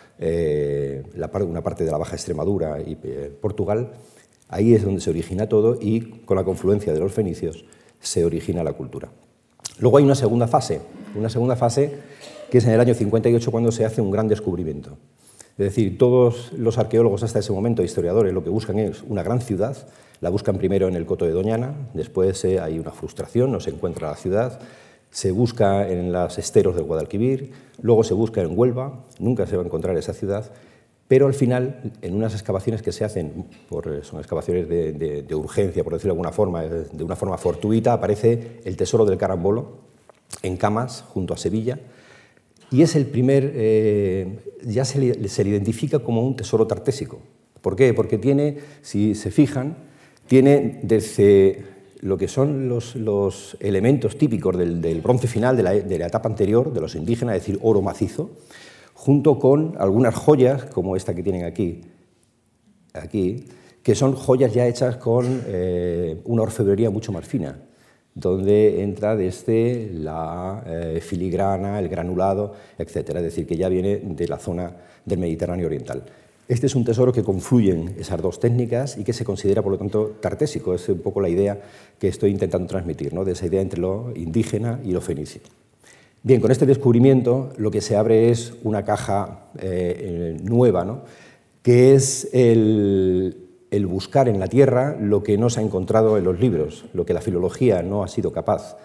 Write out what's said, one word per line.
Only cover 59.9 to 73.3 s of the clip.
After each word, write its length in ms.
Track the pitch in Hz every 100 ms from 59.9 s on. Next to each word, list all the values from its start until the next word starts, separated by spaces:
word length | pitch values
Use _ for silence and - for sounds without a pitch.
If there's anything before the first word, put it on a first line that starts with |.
| 104 123
joyas, 500 | - - 151 127 139
como 320 | - - 92 92
esta 180 | -
que 80 | 90
tienen 220 | 90 90
aquí, 380 | 85 87 90 85 - _ _ _ _ _ _ _ _ _ _
aquí, 540 | 80 80 104 92 120 - - - _
que 120 | -
son 180 | - 135
joyas 400 | 131 - 131 127
ya 140 | 117 123
hechas 300 | 117 127 120
con, 460 | 120 120 123 127 117
eh, 720 | 92 90 87 87 85 85 80
una 180 | - 117
orfebrería 480 | 110 - 101 101 113
mucho 220 | 101 -
más 120 | 92
fina, 360 | - 127 73 67 - _ _ _ _
donde 720 | - 92 95 95 104 107 87
entra 320 | 101 98 104
desde 760 | 110 92 90 - 113 117 120 107
la, 680 | 85 76 80 80 87 92 101 -
eh, 340 | 82 82 82
filigrana, 800 | - 90 92 92 98 95 98 104
el 100 | 87
granulado, 640 | 87 87 90 95 98 104 - - -
etcétera. 440 | 78 - - 76
Es 60 |
decir, 200 | 85